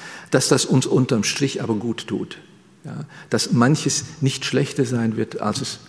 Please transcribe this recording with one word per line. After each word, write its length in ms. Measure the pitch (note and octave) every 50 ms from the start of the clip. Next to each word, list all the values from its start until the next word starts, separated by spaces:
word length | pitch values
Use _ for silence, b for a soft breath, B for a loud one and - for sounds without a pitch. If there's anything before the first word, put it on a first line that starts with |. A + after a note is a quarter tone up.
| B B B B B B
dass 160 | - C3+ B2+ -
das 180 | D3 B2+ -
uns 200 | - G#3+ C3 C3
unterm 380 | - - A#2 C3 - C3+ A2 G2+
Strich 380 | - - - C#3+ C3+ - -
aber 140 | A2+ G#2+ A2+
gut 320 | G#2 G#2 A#2 A2 - - -
tut, 320 | G#2 - - - - - - - - _ _ _ _ _ _
ja, 220 | D3+ - - - B B B B B
dass 220 | - A2+ - -
manches 540 | - B2 A#2 B2+ D#3 D3+ - C#3+ - - - - - -
nicht 220 | C3 C3+ - - -
schlechter 420 | - - C3+ C#3+ C#3+ - - C3+
sein 320 | A2+ B2+ A#2 A#2 A2+ A2 A2+
wird, 220 | A2+ - - -
als 200 | - G#2 G2+ -
es 180 | C3 - - - -